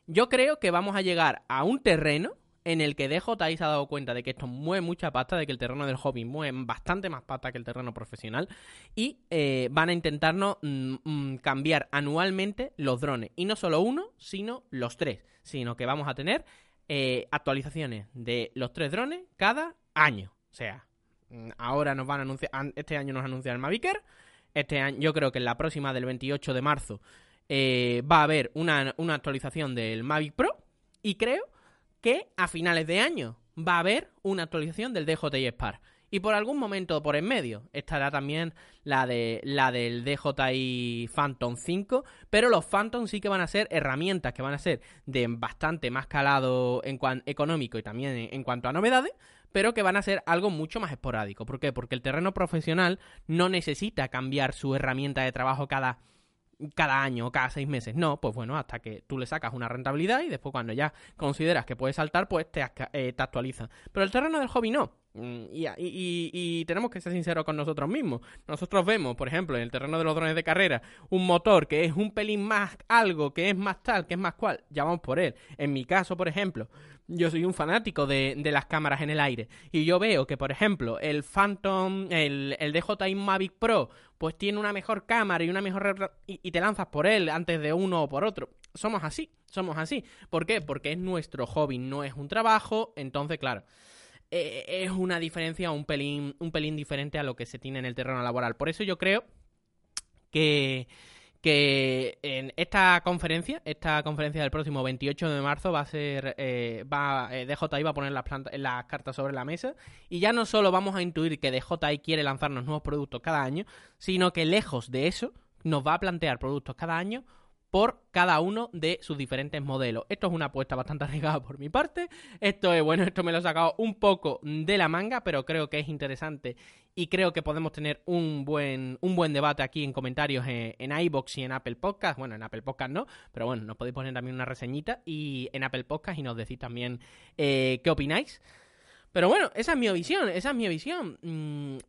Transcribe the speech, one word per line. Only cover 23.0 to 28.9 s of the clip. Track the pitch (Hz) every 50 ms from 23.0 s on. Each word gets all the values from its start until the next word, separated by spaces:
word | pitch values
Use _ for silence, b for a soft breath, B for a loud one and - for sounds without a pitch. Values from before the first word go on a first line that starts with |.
| 139 139 135
nos | 131 131
anuncian | 135 131 131 131 135 120
el | 123 131
Mavic | 143 185 233 -
Air, | 359 392 415 - b b b b b b b b b b
este | 151 143 - 151 143
año, | 135 139 139 110
yo | 143 156 151
creo | 151 147 131 123
que | 131
en | 123
la | 120 120
próxima | 120 156 160 151 156 143 139 131
del | 127 127
veintiocho | 127 127 120 - 131 143 143 - - 131
de | 127
marzo, | 127 147 151 135 - - 110 98 b b b b b b b b b _
eh, | 147 135 135 131 127 123 123 123 120 120 123
va | 143 170 165
a | 151
haber | 147 156 151 131 - -
una, | 151 160 170 156 143 135 135